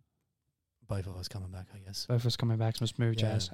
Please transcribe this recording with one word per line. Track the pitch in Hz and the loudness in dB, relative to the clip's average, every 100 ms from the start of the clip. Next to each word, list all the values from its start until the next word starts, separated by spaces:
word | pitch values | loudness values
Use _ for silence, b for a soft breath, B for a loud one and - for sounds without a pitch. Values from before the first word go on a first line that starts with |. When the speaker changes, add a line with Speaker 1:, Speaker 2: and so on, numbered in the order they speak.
| _ _ _ _ _ _ _ _ - | _ _ _ _ _ _ _ _ -4
Speaker 1:
both | 98 92 | -4 -4
of | 90 | -6
us | 90 | -8
coming | 101 92 | -6 -8
back, | 95 92 | -10 -12
I | 101 | -14
guess. | 95 98 - | -10 -8 0
Speaker 2:
Both | 120 | 2
of | 120 | 2
us | - | 2
coming | 117 113 | 2 4
back, | 113 - | 2 2
some | 113 | -2
smooth | - 117 110 | 2 2 4
Speaker 1:
Yeah. | 110 | 4
Speaker 2:
jazz. | 107 95 | 2 0